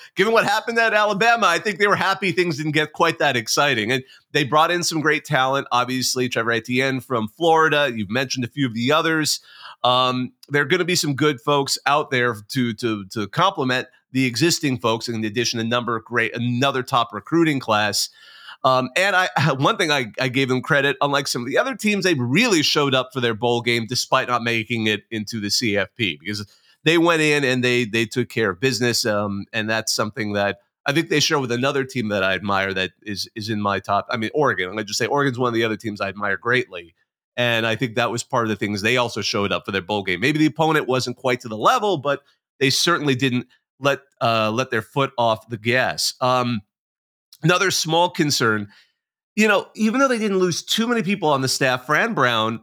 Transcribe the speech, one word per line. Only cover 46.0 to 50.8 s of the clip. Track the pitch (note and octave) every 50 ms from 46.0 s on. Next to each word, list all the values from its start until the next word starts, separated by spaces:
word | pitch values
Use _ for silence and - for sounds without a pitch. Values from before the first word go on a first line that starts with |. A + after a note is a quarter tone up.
| - - - -
Um, | C3+ B2+ B2+ B2+ B2 A#2+ A#2+ G#2 - _ _ _ _ _ _ _ _ _ _ _ _ _ - _ -
another | D#3+ F3 F3+ G3 F#3
small | - - - D#3 D#3+ E3+ F3 E3+
concern, | F3 - D#3+ D3 C3 - C3+ A2+ G#2+ G#2+ G2+ G2+ - - _ _ _ _ _ _ _ _ _ _ _
you | G#3 G#3+
know, | A3 G#3 F3+ - - _
even | F#3 A3 A3 G#3 C4
though | C#4
they | C4+ B3
didn't | A3+ A3 G#3+ G3 F#3
lose | F#3 F3+ D#3+ - -
too | - - -